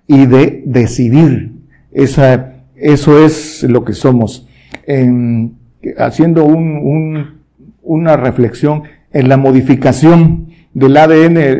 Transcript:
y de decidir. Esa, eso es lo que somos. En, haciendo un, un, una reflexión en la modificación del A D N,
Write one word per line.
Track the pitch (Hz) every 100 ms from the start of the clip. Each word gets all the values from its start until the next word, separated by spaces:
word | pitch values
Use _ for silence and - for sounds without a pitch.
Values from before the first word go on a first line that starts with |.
| -
y | 139 135
de | 131 151 - -
decidir. | 123 113 - 120 139 160 120 110 - _ _ _
Esa, | - 135 - 131 127 - - _ -
eso | 151 139 156 147
es | 156 156 - -
lo | 131 120
que | 120
somos. | 98 135 123 110 - - _ _ - -
En, | 139 127 123 120 117 117 - _ _ - -
haciendo | 120 - 165 165
un, | 151 165 160 151
un, | 143 156 156 156 139 - _ _ _ _
una | - 160 165 143
reflexión | 123 123 117 - 147 151 - _ _
en | 147 131
la | 135
modificación | 135 131 131 135 139 127 160 170 160 - - _ _
del | - 135 139
A | 156
D | 160
N, | 165 170 143 135